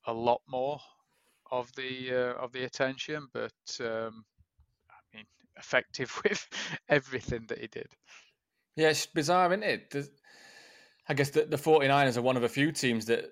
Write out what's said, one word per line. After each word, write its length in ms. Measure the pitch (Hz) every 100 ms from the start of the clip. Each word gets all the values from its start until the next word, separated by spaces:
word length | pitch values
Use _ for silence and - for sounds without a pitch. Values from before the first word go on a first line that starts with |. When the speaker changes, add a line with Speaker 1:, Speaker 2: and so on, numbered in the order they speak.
| -
Speaker 1:
a 80 |
lot 280 | 113 120 120 -
more 320 | 127 135 147 - _ _ _ _ _ -
of 180 | 127 120 -
the, 360 | 131 131 127
uh, 220 | 127 123 123
of 120 | 127
the 100 | 127
attention. 640 | 127 - 135 135 - 151 139
But, 180 | 120 113 _ - -
um, 440 | 120 113 113 113 110 _ _ _ _ _ _
I 280 | - _ 110
mean, 80 | 107 _ _ -
effective 520 | - 127 - - 127 -
<laughs> 40 |
with 240 | 202 196 - - - 156 -
everything 580 | 147 131 127 - 120 113
that 120 | 110
he 80 | 113
did. 200 | - - _ _ - _ _ _ _ _ -
Speaker 2:
Yeah, 120 | 156
it's 160 | 151 -
bizarre, 460 | 165 151 180 180
isn't 120 | 196
it? 280 | 208 113 -
The, 180 | 143 143 _ _ - - - - - _ _ -
I 60 |
guess 180 | 143 139
the, 140 | 156 151
the 120 | 143
forty-niners 600 | 160 156 139 139 135 120
are 60 |
one 140 | 123 127
of 60 |
a 60 | 117
few 220 | - 151
teams 340 | 160 131 113 107
that 180 | 117 -